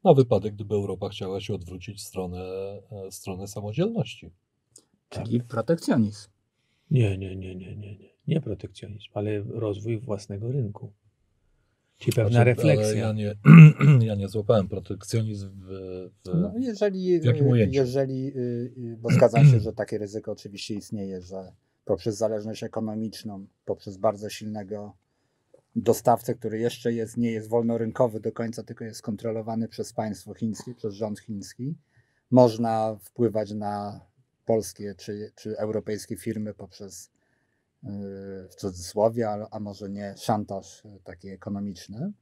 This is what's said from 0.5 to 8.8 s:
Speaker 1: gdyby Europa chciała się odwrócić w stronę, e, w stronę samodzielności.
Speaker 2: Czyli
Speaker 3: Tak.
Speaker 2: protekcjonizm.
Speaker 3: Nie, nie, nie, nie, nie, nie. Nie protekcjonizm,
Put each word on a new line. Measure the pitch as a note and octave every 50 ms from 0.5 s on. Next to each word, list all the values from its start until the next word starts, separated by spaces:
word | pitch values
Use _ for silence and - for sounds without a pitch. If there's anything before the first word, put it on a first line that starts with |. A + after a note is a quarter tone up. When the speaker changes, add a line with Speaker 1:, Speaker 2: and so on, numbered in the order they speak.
| G#2
Speaker 1:
gdyby | G2+ G#2+ G2 G#2+
Europa | G#2 G2 F#2+ F#2+ F2+ G2+ F#2+
chciała | - - G2 F#2 F#2+ G2
się | - - G#2
odwrócić | F2+ E2+ E2+ F#2 F#2 F2+ - G2+
w | -
stronę, | - - - G2 F#2 F2+ F2+ F2+
e, | F#2 F#2 F#2+ F#2+ G2 G2 G2+ G2+ - _ A2 G2+ F#2+ F#2+
w | -
stronę | - - - F#2+ F2+ G2
samodzielności. | G2+ - A2 G2+ G#2 G#2+ C#3+ F3+ A3+ A#3 A3+ D3 - - - - F2 _ _ _ _ _ _ _ _ _ - _ _ _ _ _ _
Speaker 2:
Czyli | - G2 F#2 A2+ A2+ A#2+
Speaker 3:
Tak. | A#2+
Speaker 2:
protekcjonizm. | - - A#2 A2+ - E3 E3 - - G#3+ C3 A2 G#2 G#2 - - _ _ _ _ _ _ _ _ _ _ _ _ _
Speaker 3:
Nie, | - B2 A2+ G2+ F#2+
nie, | F#2+ G2 F#2 F#2+
nie, | F#2+ F#2+ F#2 F#2
nie, | F#2 F#2+ - F#2+
nie, | G2+ G2+ G2+ G#2
nie. | - - _ _ _ _
Nie | D3+ D#3+ D#3+
protekcjonizm, | - A2+ G2+ F#2+ - - - -